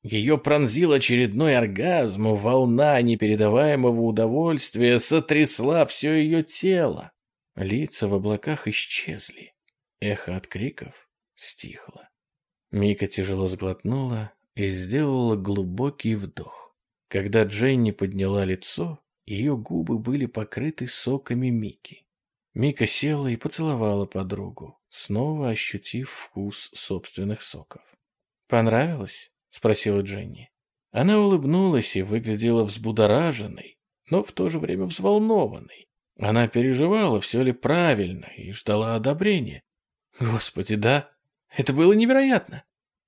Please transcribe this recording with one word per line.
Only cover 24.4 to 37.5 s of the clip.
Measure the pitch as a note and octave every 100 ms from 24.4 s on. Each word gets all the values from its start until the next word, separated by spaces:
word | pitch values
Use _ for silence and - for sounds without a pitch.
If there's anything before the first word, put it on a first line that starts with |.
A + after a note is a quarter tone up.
| G2 - - - _
снова | - - G#2 C#3+ D#3 C3
ощутив | A2 - G2 - A#2+ C3
вкус | - - G2 G2+ - -
собственных | - - F#2 - - G2 G#2+
соков. | - - - - _ _ _ _ _ _ _
"Понравилось?" | A#2+ A2+ A2+ D#3+ D#3 G2 - - _ _
спросила | - A2 G2+ G#2+ G2+
Дженни. | G2 G2+ - - - _ _ _ _
Она | A2 E3 G#3+
улыбнулась | G3+ F#3 C3+ F3 F#3+ C#3 -
и | G2
выглядела | F#2+ A2 A2+ G#2+ A#2 A#2
взбудораженной, | G#2+ G#2 A2 A2 G#2 A#2+ E3+ B2 G#2 - - - _ _ -
но | F3
в | -
то | - F#3
же | D#3+
время | E3+ F3+ F#3
взволнованной. | E3 F#3+ G#3 A3 G#3+ A#2 - - - _ _ _ -
Она | G2+ A2+ A#2
переживала, | A#2+ B2+ C3 D#3+ G#3+ G3 G#2+
всё | - A#2
ли | B2+